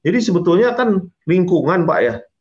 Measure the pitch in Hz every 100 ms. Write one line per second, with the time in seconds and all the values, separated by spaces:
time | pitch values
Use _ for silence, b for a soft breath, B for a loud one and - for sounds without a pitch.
0 | 147 233 214 175 170 175 240 240 233 190
1 | 180 _ - 180 180 170 139 180 156 -
2 | 117 113 - _